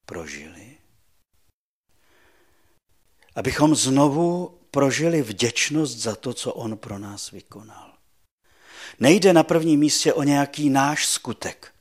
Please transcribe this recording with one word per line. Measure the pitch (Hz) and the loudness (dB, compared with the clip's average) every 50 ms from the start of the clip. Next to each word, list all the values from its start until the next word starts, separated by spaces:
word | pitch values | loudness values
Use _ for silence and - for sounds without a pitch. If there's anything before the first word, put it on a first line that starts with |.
| _ | _
prožili. | - - 85 82 76 71 71 73 78 - - - 120 147 _ _ _ _ _ _ _ _ _ _ _ _ _ _ _ _ _ _ _ _ _ _ _ _ _ _ _ _ _ _ _ _ _ _ _ _ _ _ _ _ _ _ _ _ _ _ _ _ _ _ _ _ | -14 -14 -12 -12 -12 -14 -16 -16 -18 -20 -20 -20 -20 -20 _ _ _ _ _ _ _ _ _ _ _ _ _ _ _ _ _ _ _ _ _ _ _ _ _ _ _ _ _ _ _ _ _ _ _ _ _ _ _ _ _ _ _ _ _ _ _ _ _ _ _ _
Abychom | 120 107 131 131 - 147 156 156 | -6 -4 -4 0 2 4 4 4
znovu | - - 127 135 139 143 147 139 156 170 170 175 180 180 165 - _ _ _ | 2 2 2 4 4 4 4 4 2 0 0 -2 -4 -6 -10 -14 _ _ _
prožili | - 139 139 135 120 127 156 170 170 160 | 0 0 2 2 0 0 0 0 0 0
vděčnost | 135 110 104 92 120 117 - - - - 147 156 156 135 123 117 | -2 -4 -4 -2 -2 -2 0 -2 -4 -2 -2 -2 -2 -2 -4 -6
za | - 117 104 | -6 -6 -6
to, | - - 123 120 | -6 -8 -10 -10
co | - - 123 | -8 -8 -8
on | - - 120 110 110 | -8 -8 -8 -8 -8
pro | 101 - 113 104 98 | -10 -12 -14 -12 -12
nás | 101 101 101 101 - - | -12 -14 -14 -14 -16 -16
vykonal. | - 98 - _ - 104 107 110 - - - - _ _ _ _ _ _ _ _ _ _ _ _ _ _ _ - - - - - - _ | -16 -20 -20 _ -20 -20 -20 -20 -20 -20 -20 -20 _ _ _ _ _ _ _ _ _ _ _ _ _ _ _ -20 -20 -20 -20 -20 -8 _
Nejde | 110 131 170 208 175 196 | 6 6 6 8 6 6
na | 180 160 | 6 6
prvním | 156 - 170 165 160 165 156 143 | 4 4 2 0 2 2 2 4
místě | 151 147 135 - - 156 | 4 2 0 0 0 0
o | 131 147 | 0 2
nějaký | 143 143 143 143 143 139 - - 151 143 | 2 2 2 2 0 -2 -4 -2 -2 2
náš | 135 139 135 143 151 147 - | 2 2 2 0 -2 -2 -2
skutek. | - - - - 127 113 _ - 92 - _ - - _ _ | -4 -4 -4 -6 -10 -12 _ -10 -12 -12 _ -20 -20 _ _